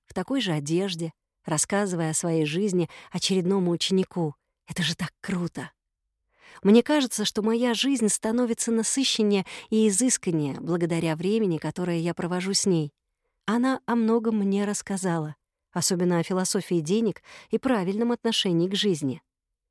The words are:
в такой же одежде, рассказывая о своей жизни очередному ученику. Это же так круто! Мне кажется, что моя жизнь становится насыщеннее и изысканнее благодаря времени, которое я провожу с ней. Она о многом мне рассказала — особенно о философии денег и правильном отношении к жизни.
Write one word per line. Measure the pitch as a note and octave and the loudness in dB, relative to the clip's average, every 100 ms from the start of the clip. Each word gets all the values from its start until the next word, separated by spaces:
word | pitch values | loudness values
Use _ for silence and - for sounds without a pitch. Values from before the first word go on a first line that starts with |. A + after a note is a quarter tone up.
| _ | _
в | |
такой | - - C4+ | -8 -4 -2
же | G#3 | 0
одежде, | D#3 C#3+ E3 G3 E3+ E3 - _ _ | -2 0 0 0 -4 -8 -10 _ _
рассказывая | - D#3 - G3+ G3+ F3 D#3+ | -6 -2 0 0 0 -2 -2
о | |
своей | D#3+ F3 D#3+ | -2 0 2
жизни | D3+ D#3+ G#3 F3+ E3 - - | 2 0 0 0 0 -4 -10
очередному | F3 - F#3+ F3 G3 F3+ | -4 0 0 2 2 2
ученику. | E3+ - F#3+ F#3 - D#3+ - _ _ _ | 0 0 0 0 -2 -4 -6 _ _ _
Это | - | -4
же | D#3+ | -4
так | E3+ E3 - | -4 -8 -10
круто! | - F#3+ E3+ - C#3+ _ _ _ _ _ _ _ - - | -6 -4 -4 -6 -12 _ _ _ _ _ _ _ -20 -2
Мне | G3 A3 | 6 6
кажется, | - D4+ C4 - | 6 2 2 -2
что | G#3 - | -2 0
моя | G#3 A#3 B3 | 0 2 0
жизнь | G#3+ C4+ C#4 G#3+ | 0 0 2 2
становится | - A3 A#3+ B3 A3+ - | 0 -2 0 0 -2 0
насыщеннее | A3+ G#3+ - C4 - G#3+ G3+ F3+ - - | 0 0 0 0 2 2 2 0 -10 -2
и | A3 A3 | 2 4
изысканнее | G3 B3+ - - E3 C#3+ C3 | 4 2 0 0 0 -2 -4
благодаря | - E3+ E3+ E3+ E3 D#3 | -2 0 0 0 0 -2
времени, | F3 A3 G#3+ D#3+ | 0 0 0 -2
которое | D#3 D3+ F3+ E3+ | -4 -4 -4 -2
я | E3 | -2
провожу | E3+ F3 F3+ F#3 | -4 -4 -2 -2
с | G3 | -2
ней. | G3+ F3 D3 - _ _ _ _ | 2 0 0 -8 _ _ _ _
Она | - A3+ B3+ C4 - | -4 0 0 -2 -2
о | A#3 | 0
многом | A3 A#3 A3+ A3 | 2 2 2 0
мне | G3+ G3 | 0 0
рассказала — | G3+ G#3 - G3 F#3 E3+ D3+ D3+ _ _ _ | 0 -4 -6 -4 -2 -2 -4 -10 _ _ _
особенно | - - F3 F3+ F3 | -4 -2 0 2 2
о | |
философии | E3 F#3 F#3 G#3 - F3 | 0 -2 0 -2 0 -2
денег | D3+ G#3 A3+ - - - - | 0 0 0 -2 -10 -20 -6
и | A3+ | -4
правильном | C4+ A#3+ F3+ G3+ A#3 | 0 0 0 -2 -2
отношении | A#3+ A3+ A3 G3+ E3+ F3+ | 0 -2 0 2 2 2
к | G3 | 0
жизни. | G#3 E3 C#3+ B2 _ _ _ _ _ | 0 0 -2 -6 _ _ _ _ _